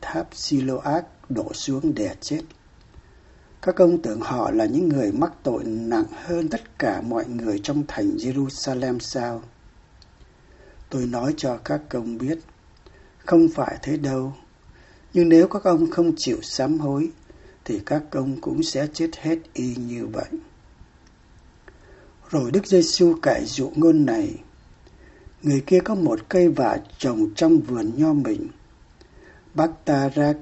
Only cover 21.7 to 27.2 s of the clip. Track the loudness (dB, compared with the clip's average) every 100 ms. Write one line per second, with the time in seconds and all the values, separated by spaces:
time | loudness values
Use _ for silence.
21.7 | -20 -20 -20 -20 -20 -4 -2 0 -2 4
22.7 | 4 4 4 4 4 2 0 -2 -4 -4
23.7 | 4 6 6 4 2 -2 -6 -18 -20 -20
24.7 | -20 -20 -20 -20 -20 -20 -6 0 0 4
25.7 | 4 4 0 0 0 0 4 4 4 0
26.7 | 0 -6 -6 -2 0